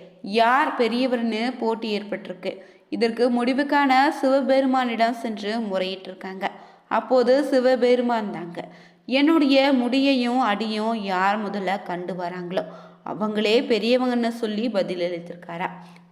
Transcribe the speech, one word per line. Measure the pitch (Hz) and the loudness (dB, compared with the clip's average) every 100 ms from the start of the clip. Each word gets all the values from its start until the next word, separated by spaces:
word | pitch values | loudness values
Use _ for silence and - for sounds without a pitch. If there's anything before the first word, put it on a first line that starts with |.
| - - 196 | -18 -16 -4
யார் | 214 226 262 311 302 | 2 4 4 2 0
பெரியவர்னு | 233 233 254 240 233 214 240 247 | 0 0 0 0 -2 -2 -4 -2
போட்டி | 226 226 226 | -4 -2 -4
ஏற்பட்டிருக்கு. | 202 208 190 - 180 185 - - - _ | -6 -6 -10 -10 -10 -10 -10 -16 -20 _
இதற்கு | 202 226 220 247 | -2 -2 2 0
முடிவுக்கான | 240 240 262 285 285 285 262 285 | 2 2 0 2 2 4 4 4
சிவபெருமானிடம் | 320 262 269 262 269 269 262 247 226 226 240 | 2 2 2 4 2 2 0 0 0 0 0
சென்று | 240 208 202 226 | -6 -6 -4 -4
முறையிட்டிருக்காங்க. | 220 190 185 190 190 185 190 190 196 - - - _ | -2 -2 -2 -6 -12 -14 -14 -8 -8 -8 -16 -20 _
அப்போது | 214 226 254 240 262 | -4 2 2 6 4
சிவபெருமான் | 294 269 247 254 247 247 240 233 208 | 4 2 4 4 4 2 2 -2 -4
தாங்க, | 170 170 170 - - - _ - | -8 -10 -12 -14 -18 -20 _ -2
"என்னுடைய | 254 285 320 285 269 269 | 2 4 6 6 4 4
முடியையும் | 262 240 269 277 269 240 247 | 4 2 2 4 2 2 0
அடியும் | 240 202 220 214 220 233 | 0 0 -2 -2 -2 -2
யார் | 196 185 190 214 | -2 0 2 0
முதல்ல | 202 208 185 196 | -2 -4 -4 -4
கண்டு | 202 175 180 | -4 -8 -6
வராங்களோ | 180 175 180 175 185 - - - - | -6 -6 -8 -6 -6 -6 -12 -20 -18
அவங்களே | - - 214 208 214 226 | -12 -6 -4 -2 2 2
பெரியவங்கன்னு" | - 226 220 254 254 240 233 | 2 0 2 2 2 0 -2
சொல்லி | 233 220 208 240 | -4 -4 -4 -2
பதிலளித்திருக்காரா. | 208 170 180 175 170 170 - - 170 185 - - - _ | -2 -2 -2 -4 -4 -10 -16 -14 -8 -8 -10 -18 -20 _